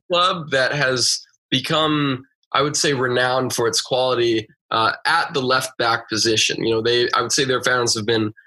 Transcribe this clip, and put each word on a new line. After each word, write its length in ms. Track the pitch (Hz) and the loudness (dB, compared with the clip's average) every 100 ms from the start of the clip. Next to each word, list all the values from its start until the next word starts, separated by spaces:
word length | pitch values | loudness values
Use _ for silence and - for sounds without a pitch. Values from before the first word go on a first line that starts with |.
| - | -4
club 400 | 175 180 180 151 | 0 2 0 -2
that 220 | 135 127 | 0 0
has 480 | 147 131 127 107 - - _ _ | 0 0 0 0 -2 -8 _ _
become, 720 | 131 131 160 156 151 143 131 - _ _ | -4 0 0 0 0 0 -4 -8 _ _
I 100 | 131 | 0
would 140 | 147 143 | 0 0
say, 180 | 156 | 0
renowned 580 | 131 127 123 127 131 127 | 0 0 0 2 0 0
for 160 | - 117 | 0 0
its 140 | 113 | 0
quality, 640 | - 127 127 120 120 110 110 _ _ | -2 0 0 2 2 0 -4 _ _
uh, 220 | 110 110 - | 0 0 0
at 300 | - 165 - | 0 0 0
the 80 | 139 | -2
left 340 | 127 131 - - | 0 0 -2 -2
back 320 | 117 117 - | 0 -2 -2
position. 560 | 107 113 110 - - | -2 0 2 0 0
You 120 | 113 113 | -2 0
know, 40 | |
they, 300 | 117 120 120 | 0 0 2
I 100 | 117 | 0
would 120 | 117 | 0
say 120 | - | -2
their 180 | 131 123 | 0 -2
fans 320 | 127 127 117 | 0 0 0
have 120 | 113 107 | -2 0
been 260 | 113 107 - | 0 0 -6